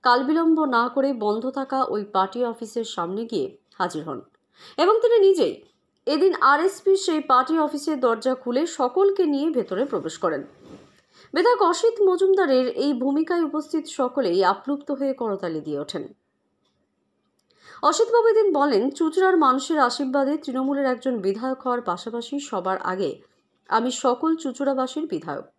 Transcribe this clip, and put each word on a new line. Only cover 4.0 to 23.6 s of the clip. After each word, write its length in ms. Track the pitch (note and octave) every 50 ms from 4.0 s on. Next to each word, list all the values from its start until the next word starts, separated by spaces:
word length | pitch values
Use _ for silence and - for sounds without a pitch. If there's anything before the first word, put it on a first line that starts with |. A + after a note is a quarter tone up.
| D3 D#3+
হন 100 | D3 A2 - _ _ _ _ _ _ _ - - - -
এবং 120 | E4+ F#4 A4 A4+
তিনি 160 | A#4+ A4+ A#4 A4 G4 G4
নিজেই 280 | F#4+ E4+ A3+ D3 - - - _ _ _ _ _ _ _ _
এদিন 260 | - D4 D4+ F4+ G4 E4+ - - C4
আরএসপির 460 | C#4+ D4 E4+ F#4+ - - _ G4 G4 F#4+ -
সেই 140 | - D#4+ D#4 C#4+ -
পার্টি 240 | B3+ B3+ C4 - D#4+ D#4+ D4+
অফিসের 300 | D4 - C#4+ - E4 D#4 C4 B3+
দরজা 300 | A#3 A3+ A3 A3 C4 C4 C4
খুলে 200 | - A#3+ A#3+ C4+ E4 E4+ - -
সকলকে 440 | C4 B3+ - F#4 G4 G4+ G4 G4 F#4 D4+ C#4+
নিয়ে 140 | C4+ D4 E4 D4+
ভেতরে 260 | B3+ F#3+ - F#3+ F#3+ C4+ C#4
প্রবেশ 220 | A#3 F3 C#3+ D#3+ - -
করেন। 200 | - E3+ D3+ C#3 - - _ _ - - - - - _ _ _ _ _ _ _ - _ -
বিধায়ক 280 | D#4+ F4 A#4+ B4 - G#4 E4
অসিত 260 | F4+ - - A4+ A#4 G#4 G4+ F#4+
মজুমদারের 580 | F4+ F4 F#4+ F#4+ F#4+ G4 F#4 C#4+ C4 B3+ B3+ B3+ - - C4
এই 80 | D4 C#4+ A#3
ভূমিকায় 440 | B3+ C#4 C#4 D4+ D#4+ - F4+ F4 E4 C#4+
উপস্থিত 360 | C#4+ D#4 D4 - - D#4 D4 - - -
সকলেই 400 | B3+ B3 B3 C#4+ B3+ F3+ F3 F#3+ F#3+ F3+
আপ্লুপ্ত 360 | G3+ G3+ - C4+ C#4+ C#4+ - - C#4+ C4+
হয়ে 160 | C#4 C4+ C4 -
করতালি 400 | A#3+ A3 G3 G3 F#3+ E3+ D#3+ D#3 D3
দিয়ে 140 | D3+ D3 C#3+ D3
ওঠেন। 200 | C#3+ - D#3+ - - - _ _ _ _ _ _ _ _ _ _ _ _ _ _ _ _ _ _ _ _ _ _ _ _ _ _ _ _ _ _ - - - - D4
অসিতবাবু 380 | D#4+ D#4 A4+ A4+ A4+ A#4+ A4 A#4
এদিন 160 | G#4 A4 G#4+ G4 D#4 C#4
বলেন, 240 | C#4+ D4 A#3+ G3 A#3 C4+ C#4 -
চুঁচুড়ার 380 | E4 D#4+ D#4+ F#4 F#4+ F#4 F#4 E4 D4
মানুষের 340 | C4 B3+ C4+ C4 - E4 D4+ C4 A#3+
আশীর্বাদে 460 | B3 - C#4+ C4 B3+ C#4+ C4+ C4+ D4 D4+
তৃণমূলের 440 | - - A#3+ C4 C4 C4+ C#4+ C#4 C#4 C4
একজন 220 | B3+ A#3 - C4+ B3 A3 F3+
বিধায়ক 340 | F#3+ G3 A3 A#3+ C4 C4 C4 -
হওয়ার 180 | B3+ B3 A#3+ A#3+ G#3+
পাশাপাশি 440 | F3 F3+ - A#3 A3 A#3+ A#3 - C#4+ C#4+ C#4+ -
সবার 300 | A#3 F#3+ F3 F#3+ F#3+ - - F3
আগে 180 | F#3 F#3+ F#3+ C#3+ - - _ _ _ _ _ _ _ _